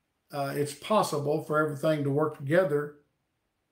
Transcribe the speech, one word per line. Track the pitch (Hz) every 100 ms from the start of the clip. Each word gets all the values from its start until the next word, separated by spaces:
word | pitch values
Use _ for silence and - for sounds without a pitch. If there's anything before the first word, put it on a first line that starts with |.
| _ _ _
uh, | 147 139 143
it's | 143
possible | - - 214 - 147 139 151
for | - 151
everything | 156 143 170 151 139
to |
work | 139 156 -
together, | 135 170 185 147 147 - _ _ _ _ _ _ _